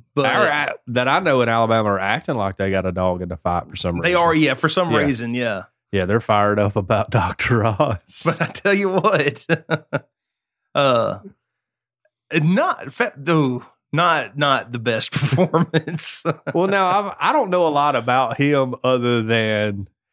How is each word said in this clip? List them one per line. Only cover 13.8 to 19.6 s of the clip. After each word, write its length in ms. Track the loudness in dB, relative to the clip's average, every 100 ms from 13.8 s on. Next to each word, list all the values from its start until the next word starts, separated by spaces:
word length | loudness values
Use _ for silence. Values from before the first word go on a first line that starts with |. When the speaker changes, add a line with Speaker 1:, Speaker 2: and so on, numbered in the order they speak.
| _
Speaker 1:
not, 440 | 0 2 0 -2 -2
not 360 | 2 2 -2
the 60 | -4
best 340 | -2 -2 -4
<laughs> 0 |
performance. 1120 | -4 0 2 2 2 2 -2 -2 -4 -2 -2 -4 -6 -4
Speaker 2:
Well, 120 | -2 0
now, 180 | 0 2 0 -2
I've, 60 | -2
I 120 | 0
don't 180 | 0 2
know 160 | 2 2
a 40 |
lot 260 | 2 2 0
about 400 | 0 0 0 0
him 360 | 2 2 0 -2
other 400 | 0 0 2 0
than 680 | 2 0 2 0